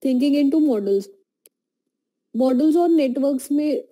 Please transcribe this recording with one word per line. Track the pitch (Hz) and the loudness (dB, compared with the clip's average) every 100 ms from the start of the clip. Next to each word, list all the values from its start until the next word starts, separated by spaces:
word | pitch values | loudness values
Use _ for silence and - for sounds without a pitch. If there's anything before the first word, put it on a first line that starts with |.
| 269 | -2
Thinking | 254 285 285 277 | 0 0 0 2
into | 320 302 | 2 2
models। | 220 196 196 196 - _ _ _ _ _ _ _ _ _ _ _ 220 | 0 0 -2 -4 -14 _ _ _ _ _ _ _ _ _ _ _ -2
Models | 262 254 311 311 | 0 2 2 2
और | 349 | 2
networks | 330 269 262 277 269 - | 2 0 -2 -2 -2 -4
में | 285 302 262 - | -2 -2 -4 -6